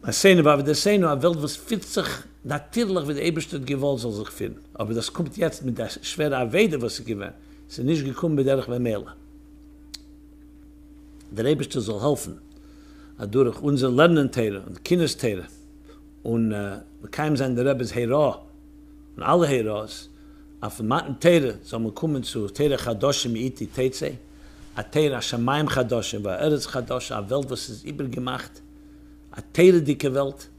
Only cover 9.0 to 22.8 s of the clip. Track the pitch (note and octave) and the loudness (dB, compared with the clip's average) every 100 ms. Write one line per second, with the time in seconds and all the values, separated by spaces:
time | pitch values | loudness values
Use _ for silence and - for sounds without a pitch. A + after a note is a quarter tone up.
9 | - - - - - - - - - - | -6 -18 -20 -20 -20 -20 -20 -20 -18 -18
10 | - - - - - - - - - - | -18 -20 -20 -20 -20 -20 -20 -20 -20 -20
11 | - - - G2 A#2 D3+ C#3 C3+ G#2+ G#2 | -20 -20 -14 -4 0 0 0 -4 -4 -2
12 | B2+ C#3+ F2+ - - - - - - - | 0 0 -4 -14 -18 -20 -20 -20 -20 -20
13 | - - G#2 A#2 B2 - D3 C#3+ B2+ B2 | -20 -10 -2 2 2 2 0 2 2 6
14 | E3+ E3 C3+ B2 A2 G2 G2 F#2+ - F3 | 6 6 2 0 -2 -2 -10 -12 0 2
15 | D#3+ - A#2+ G2 E2+ - - - - - | 2 0 -2 -2 -8 -18 -20 -20 -20 -20
16 | - - A2+ A#2 A2+ G#2+ G2+ G2+ - - | -20 -12 -4 0 0 0 -6 -8 -16 -20
17 | - - D3+ C#3+ C3 A#2+ C3 B2+ A#2+ A#2+ | -12 -4 0 0 0 2 2 0 -2 -2
18 | A#2 C#3 C#3+ - - - - - - - | 0 4 2 0 -12 -20 -20 -20 -20 -20
19 | - - E2 E3+ E3 C3 G#2+ G#2 G#2+ - | -20 -6 2 4 6 2 2 -2 -6 -12
20 | - - - - - - G#2 - A2 C#3+ | -16 -20 -20 -20 -20 -12 -10 -6 -2 -2
21 | C#3+ B2 E3 E3+ C3+ G#2 - A#2 A2+ G2+ | -2 2 6 6 4 -4 -8 -6 -4 -2
22 | E3 C#3+ A#2 A#2 G2+ - D3 C3+ | -2 -2 -4 -4 -6 0 0 2